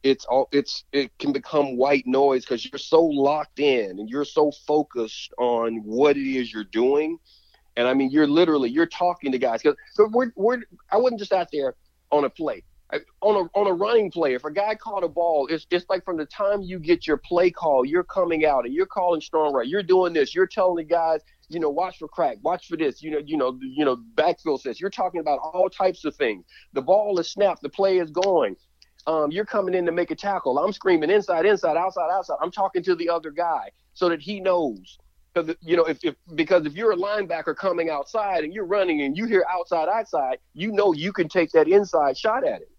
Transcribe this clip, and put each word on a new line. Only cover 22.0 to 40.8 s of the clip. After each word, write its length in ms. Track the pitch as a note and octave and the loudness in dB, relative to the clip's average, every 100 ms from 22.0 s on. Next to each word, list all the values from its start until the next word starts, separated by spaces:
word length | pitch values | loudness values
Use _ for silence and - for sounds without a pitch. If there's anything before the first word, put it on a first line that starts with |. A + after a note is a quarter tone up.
| D#3 | -14
crack, 320 | - D#3 A2 | -2 -2 -2
watch 260 | D3 F3+ - | -4 -4 -6
for 80 | E3 | -4
this, 260 | D3+ B2 | -2 -4
you 80 | D#3 | -6
know, 100 | D3+ | -6
you 120 | D3 D3+ | -4 -2
know, 220 | B2+ B2+ | -2 -2
you 240 | C3 C3 | -10 -2
know, 120 | D3 B2+ A2+ | 0 0 -4
backfield 460 | - D#3+ - D#3+ C3+ | 0 0 0 -4 -4
sets. 200 | C3+ A2+ | -4 -6
You're 100 | F#3 | -8
talking 300 | - F#3 E3 | -4 -4 -4
about 200 | D3+ C#3+ | -2 -2
all 280 | D#3 F3 F#3+ | -2 0 0
types 360 | - F#3+ F3+ | 0 -4 -4
of 100 | D#3 | -8
things. 300 | - B2+ G2 - - _ | -4 -4 -4 -12 -20 _
The 80 | C#3 | -8
ball 360 | B2+ G3 G#3 F#3+ | 2 2 2 -2
is 100 | E3 | -4
snapped. 340 | - G3+ E3 | 0 0 0
The 60 | C#3 | -8
play 300 | - G3 F#3 | 0 2 2
is 120 | E3 | 0
going. 460 | D3+ F#3+ F3+ A2+ F#2 _ _ _ _ - | -2 0 2 0 -4 _ _ _ _ -4
Um, 240 | D#3+ D3 | -2 -2
you're 120 | E3+ | -4
coming 300 | G#3 A3 F#3 | -4 -4 -2
in 100 | F3+ E3+ | -2 -2
to 60 | |
make 200 | E3 E3+ | -2 -4
a 40 | D#3+ | -4
tackle. 420 | G3+ F#3+ C#3 B2+ | -4 -4 -2 0
I'm 140 | F3+ | -2
screaming 380 | G3+ - E3+ D3+ | -2 2 2 4
inside, 340 | G#3 F#3+ E3+ | 2 2 0
inside, 320 | F#3 G3+ F3 D#3 | 2 2 2 0
outside, 340 | F#3 F#3 D#3+ | 0 -2 -2
outside. 240 | F#3+ F3+ D3+ | -2 -2 -4
I'm 120 | E3+ | -4
talking 320 | G3 G3 F#3 | -2 -2 -2
to 100 | F3 | -2
the 140 | F3 E3+ | -2 0
other 240 | E3+ D#3+ | -2 -4
guy 380 | D3 E3+ D3 G2 _ _ | -4 -2 -2 -6 _ _
so 140 | - F3+ | -2 -2
that 120 | E3 | -2
he 180 | D3 G3+ | -6 -6
knows. 600 | F#3+ F3+ D3+ G2+ F#2 - _ _ _ | 0 2 0 -4 -16 -20 _ _ _
'Cause, 200 | F3 D#3+ E3+ | -4 -2 -8
you 160 | E3 E3+ | 0 2
know, 80 | |
if, 200 | D#3+ C#3+ | 2 0
if, 100 | F3 - _ | -4 -6 _
because 320 | D#3 D#3 F3+ D3+ | -4 2 2 2
if 80 | |
you're 180 | D3+ A3+ | -2 0
a 40 | F3+ | 0
linebacker 580 | G3 G#3 F#3 E3+ D#3+ | -2 -2 -4 -4 -4
coming 360 | D3+ G3 F3 E3 | -4 -2 -2 -2
outside 520 | D3 C#3+ A3+ G3+ F3+ | -2 -4 -4 -2 -2
and 120 | D3+ | -4
you're 100 | G3+ | -6
running 380 | F3+ G3+ F#3 D3+ | -2 0 0 0
and 140 | C#3 D#3 | -2 -2
you 100 | A3+ | 2
hear 180 | G3 F3 | 2 2
outside, 380 | F3+ F3 E3+ D#3+ | -2 -2 -2 0
outside, 500 | A3 G#3 E3 C3 C3 _ | -2 -2 -2 -2 -4 _
you 180 | C#3+ G3+ | -8 -2
know 200 | G3+ | 2